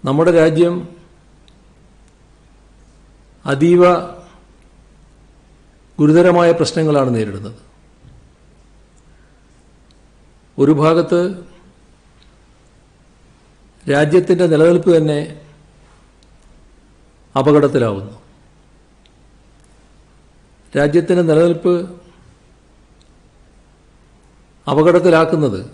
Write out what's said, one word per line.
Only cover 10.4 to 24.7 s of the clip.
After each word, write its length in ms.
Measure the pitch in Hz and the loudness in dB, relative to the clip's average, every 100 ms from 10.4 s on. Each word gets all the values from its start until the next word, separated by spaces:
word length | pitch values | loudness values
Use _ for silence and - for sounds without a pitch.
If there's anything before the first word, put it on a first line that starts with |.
| _ - | _ -2
ഒരു 140 | 139 151 | 0 2
ഭാഗത്ത് 380 | 156 165 170 175 175 185 - - _ _ _ _ _ _ _ _ _ _ _ _ _ _ _ _ _ _ _ _ _ _ | 2 0 -2 -2 -4 -8 -18 -20 _ _ _ _ _ _ _ _ _ _ _ _ _ _ _ _ _ _ _ _ _ _
രാജ്യത്തിൻ്റെ 640 | - 143 147 175 180 180 175 | -4 -2 2 0 0 0 2
നിലനിൽപ്പ് 380 | 156 165 170 165 165 | 2 2 2 2 2
തന്നെ 240 | 156 147 147 - - _ _ _ _ _ _ _ _ _ _ _ _ _ _ _ _ _ _ | 2 -4 -8 -16 -20 _ _ _ _ _ _ _ _ _ _ _ _ _ _ _ _ _ _
അപകടത്തിലാവുന്നു. 840 | 135 135 147 143 135 117 98 104 - _ _ _ _ _ _ _ _ _ _ _ _ _ _ _ _ _ _ _ _ _ _ _ _ _ | -4 2 2 2 0 -4 -6 -12 -20 _ _ _ _ _ _ _ _ _ _ _ _ _ _ _ _ _ _ _ _ _ _ _ _ _
രാജ്യത്തിൻ്റെ 500 | 139 147 160 170 180 170 | -4 0 0 0 -2 0
നിലനിൽപ്പ് 460 | 156 175 165 185 175 180 180 _ _ _ _ _ _ _ _ _ _ _ _ _ _ _ _ _ _ _ _ _ _ _ _ _ _ | 2 0 0 -2 -4 -6 -18 _ _ _ _ _ _ _ _ _ _ _ _ _ _ _ _ _ _ _ _ _ _ _ _ _ _
അപകടത്തിലാക്കുന്നത് 920 | - | -6